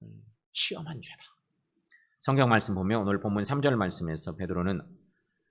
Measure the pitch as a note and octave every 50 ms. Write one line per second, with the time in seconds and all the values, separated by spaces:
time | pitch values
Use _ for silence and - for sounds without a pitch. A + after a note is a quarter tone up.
0 | A2 A2 G#2+ G#2 G#2+ A2 _ _ _ _ _ - - - - F3 D#3+ D#3 D#3+ B2
1 | - - - - - - _ _ _ _ _ _ _ _ _ _ _ _ _ _
2 | _ _ _ _ - - C3+ C#3 C3+ A#2+ A2+ G#2+ - - G2 F#2 F#2 F#2+ A2+ A2+
3 | G2 G2+ G2+ G2 - G#2+ G2+ G#2 G2+ G2+ C#3+ C#3+ C#3 C#3+ B2+ A2+ G2 F2+ E2 -
4 | F2 E2 D#2+ D#2 - - E2 D#2+ F#2 F2 F2+ F2 F2 F#2+ G2 E2+ - - - -
5 | _ _ _ _ _ _ _ _ _ _